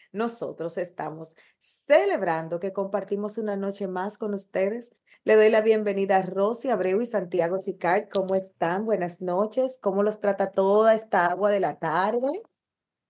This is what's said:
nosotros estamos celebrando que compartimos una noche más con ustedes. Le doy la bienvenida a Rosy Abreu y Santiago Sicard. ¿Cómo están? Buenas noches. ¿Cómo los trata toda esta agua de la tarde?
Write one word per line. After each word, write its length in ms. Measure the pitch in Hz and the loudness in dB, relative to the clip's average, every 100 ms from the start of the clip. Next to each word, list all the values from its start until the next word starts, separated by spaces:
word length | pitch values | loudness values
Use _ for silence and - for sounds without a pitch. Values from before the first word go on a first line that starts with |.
| _ | _
nosotros 680 | 190 233 - 139 - 165 190 | -6 -4 -4 -10 -8 -8 -6
estamos 580 | 175 - 151 156 165 - _ _ | -8 -8 -10 -10 -16 -20 _ _
celebrando 1000 | - - - 302 403 302 180 160 160 170 | -6 -2 4 4 4 0 0 -2 -4 -6
que 140 | 196 | -6
compartimos 680 | 190 196 202 190 202 208 220 | -6 -4 -4 -4 -4 -4 -4
una 160 | 214 | -4
noche 320 | 196 196 196 196 | -4 -4 -6 -6
más 320 | 180 196 - | -4 -6 -6
con 160 | 214 | -6
ustedes. 640 | 202 - 180 196 233 233 _ _ _ | -6 -4 -2 -2 -4 -12 _ _ _
Le 140 | - 214 | 4 6
doy 120 | 214 | 8
la 120 | 220 | 6
bienvenida 560 | 220 220 208 196 196 190 | 4 2 2 -2 2 2
a 60 | |
Rosy 480 | 185 185 202 240 - | 2 0 0 0 -2
Abreu 300 | 202 185 196 | 0 2 0
y 40 | 240 | 0
Santiago 540 | 208 180 180 170 190 | -4 -2 0 0 -2
Sicard. 480 | 190 175 175 190 220 | -4 -4 0 0 0
¿Cómo 220 | 196 180 | -2 0
están? 500 | 190 190 - 170 190 | -2 -2 -4 -2 -2
Buenas 380 | 220 190 175 175 | -2 -2 -2 -6
noches. 560 | 180 180 214 262 262 - | -2 -2 -2 -2 -2 -2
¿Cómo 220 | 202 196 | -2 0
los 160 | 208 208 | 0 0
trata 320 | 202 196 190 | -2 0 -2
toda 420 | - 190 208 220 | 2 4 6 6
esta 340 | 220 - 190 175 | 4 2 2 2
agua 260 | 180 202 | 2 0
de 80 | 202 | 2
la 180 | 165 139 | 0 -2
tarde? 640 | 160 165 196 240 269 370 - _ _ _ _ _ | -2 0 0 0 -2 -6 -10 _ _ _ _ _